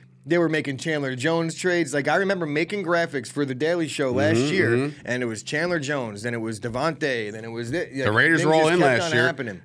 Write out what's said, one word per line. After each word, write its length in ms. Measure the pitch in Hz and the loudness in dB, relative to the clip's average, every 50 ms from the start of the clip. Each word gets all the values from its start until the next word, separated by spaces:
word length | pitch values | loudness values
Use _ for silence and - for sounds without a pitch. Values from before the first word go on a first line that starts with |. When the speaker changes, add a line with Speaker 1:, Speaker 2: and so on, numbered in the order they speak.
| - - _ _ - 131 | -20 -20 _ _ -4 0
Speaker 1:
They 100 | 165 175 | 2 2
were 120 | 170 156 | 2 2
making 280 | 156 156 147 143 139 131 | 2 0 -2 -2 -6 -6
Chandler 380 | - 165 156 151 143 131 127 | -4 -4 -2 -2 -2 -2 -4
Jones 400 | 127 120 160 165 170 165 165 160 | -2 0 0 0 0 0 -2 -4
trades. 380 | - - 185 175 170 165 135 131 | -2 -2 0 2 2 0 0 -2
Like, 140 | 147 147 147 | -2 0 2
I 80 | 151 180 | 2 2
remember 280 | 196 190 196 185 170 | 2 2 0 -2 -2
making 380 | 151 147 151 170 170 208 202 190 | -2 0 -2 -2 -2 -2 -4 -2
graphics 440 | 160 175 170 170 165 135 139 117 - | 0 0 0 0 0 -4 -6 -6 -6
for 140 | - 143 147 | -4 -4 -2
The 100 | 131 131 | -2 -2
Daily 320 | 127 147 156 175 175 165 143 | -2 0 0 0 0 -2 -4
Show 240 | 117 - 143 131 | -2 -2 -2 0
last 260 | 123 127 135 107 110 113 | 2 2 2 4 4 4
Speaker 2:
Mm-hmm, 160 | 131 147 170 | 2 2 2
Speaker 1:
year, 160 | 190 165 123 | 2 2 4
Speaker 2:
mm-hmm. 280 | 117 123 135 147 147 - - | 2 2 0 -2 -6 -8 -8
Speaker 1:
and 160 | - 120 127 127 | -6 -4 -2 -2
it 40 | 117 | -4
was 160 | 110 104 - | -4 -6 -8
Chandler 360 | - - 147 165 180 180 165 | -4 -2 -2 0 0 0 -2
Jones, 440 | 139 131 151 143 123 113 104 101 107 | -2 -2 -4 -4 -4 -6 -8 -6 -6
then 100 | 120 120 | -4 -4
it 80 | 117 | -4
was 180 | 110 113 113 104 | -4 -4 -6 -6
Davante, 720 | 98 120 113 123 143 160 156 139 156 143 127 117 110 104 | -6 -6 -4 0 0 -2 -2 0 -2 -2 -2 -2 -4 -6
then 140 | 104 113 110 | -8 -10 -10
it 60 | 117 | -10
was 180 | 113 117 120 113 | -8 -8 -6 -4
thi-, 160 | 135 175 165 | -4 -4 -4
Speaker 2:
The 200 | - 131 135 135 113 | -4 -4 -2 0 2
Speaker 1:
like, 60 | 107 | 4
Speaker 2:
Raiders 240 | 113 131 156 165 160 | 4 4 6 4 4
Speaker 1:
things 60 | 139 156 | 4 4
Speaker 2:
were 60 | 160 | 4
all 60 | 160 160 | 6 6
Speaker 1:
just 100 | 156 170 | 4 4
Speaker 2:
in 60 | 180 | 4
Speaker 1:
kept 200 | 165 139 127 - | 4 4 4 2
Speaker 2:
last 120 | - 165 | 2 2
Speaker 1:
on 40 | 156 120 | 2 2
Speaker 2:
year, 80 | 120 | 2
Speaker 1:
happening. 360 | 135 - - 135 113 98 87 - | 2 0 -2 -6 -8 -8 -10 -4